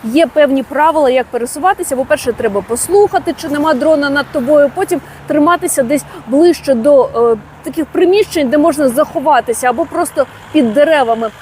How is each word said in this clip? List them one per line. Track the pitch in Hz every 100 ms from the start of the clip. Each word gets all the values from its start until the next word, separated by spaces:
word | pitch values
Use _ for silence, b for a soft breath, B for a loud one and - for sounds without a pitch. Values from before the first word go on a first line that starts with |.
є | 220 254 330
певні | 302 285 269
правила, | 254 277 311 311 277
як | 254 240
пересуватися. | 240 240 311 349 415 349 254
По-перше, | 254 302 254
треба | 220 226 196
послухати, | 190 240 - 392 403 381 - 302
чи | 320
нема | 294 311
дрона | 262 311 311 285
над | 277 269
тобою, | 311 247 302 285 -
потім | 392 330 B B -
триматися | 302 302 349 359 -
десь | 240 285 - 349 247
ближче | 269 349 320 -
до, | 254 240 285
е, | 240 233 233 220 - -
таких | - 277 302
приміщень, | 302 349 392 427 339 277
де | 294
можна | 320 285 277
заховатися, | 240 302 339 277 269 - 226 254
або | 240 330
просто | 330 339 - 262 B -
під | 302 240
деревами. | 214 320 311 240 226 226 -